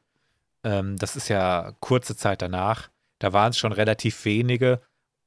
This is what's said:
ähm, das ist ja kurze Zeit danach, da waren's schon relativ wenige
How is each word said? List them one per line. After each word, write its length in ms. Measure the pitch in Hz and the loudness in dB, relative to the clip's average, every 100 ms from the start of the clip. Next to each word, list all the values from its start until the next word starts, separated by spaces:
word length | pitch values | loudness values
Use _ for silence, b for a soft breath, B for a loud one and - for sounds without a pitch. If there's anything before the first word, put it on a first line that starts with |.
| _ _ _ _ _ _ | _ _ _ _ _ _
ähm, 340 | 110 101 95 98 | -2 -2 -2 -4
das 180 | - - | -6 -4
ist 140 | - | -2
ja 420 | 101 92 87 90 - | 0 2 0 -2 -8
kurze 360 | - 127 - 113 | 0 0 0 -4
Zeit 280 | 104 98 | -2 -2
danach, 460 | 90 90 98 110 - _ _ - | -4 -2 -2 -2 -6 _ _ -6
da 140 | 98 | 0
waren's 240 | 98 110 123 | 4 4 2
schon 140 | 110 | -2
relativ 520 | 101 107 107 117 - 107 | 0 0 2 -2 -2 0
wenige 560 | 104 123 123 127 123 _ _ _ _ | 2 2 2 2 0 _ _ _ _